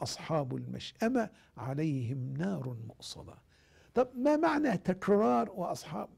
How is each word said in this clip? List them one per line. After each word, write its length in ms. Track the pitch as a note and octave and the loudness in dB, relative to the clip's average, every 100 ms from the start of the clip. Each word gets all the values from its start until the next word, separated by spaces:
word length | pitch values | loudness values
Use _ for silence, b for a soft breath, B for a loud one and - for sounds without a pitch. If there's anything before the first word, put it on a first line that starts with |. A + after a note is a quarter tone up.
أصحاب 540 | A#2+ - - D#3+ C3+ C3 | -8 -6 -2 -2 0 -4
المشأمة 720 | B2 B2 - - A3+ B3+ G#3+ - b - | -6 -8 -10 -2 0 2 0 -6 b -10
عليهم 760 | B2+ C#3 D#3+ C3+ A#2 C3+ B2+ C3+ | -6 0 0 0 -2 -4 -4 -2
نار 400 | F#3 E3+ B2+ A#2 A2+ | -2 -2 -4 -8 -10
مؤصدة". 480 | - - - - - _ b b b b | -14 -14 -14 -14 -18 _ b b b b
طب 140 | - B3+ B3+ | 0 0 2
ما 200 | C#4 D4+ | 2 4
معنى 400 | E4 D4+ D4+ F#3 | 4 4 2 2
تكرار 720 | - F#3 - G3+ A3+ A#3+ A#3 | 0 0 4 6 6 4 2
وأصحاب؟ 580 | A3 E3+ - - D#3+ - | -2 -4 -4 -6 -8 -8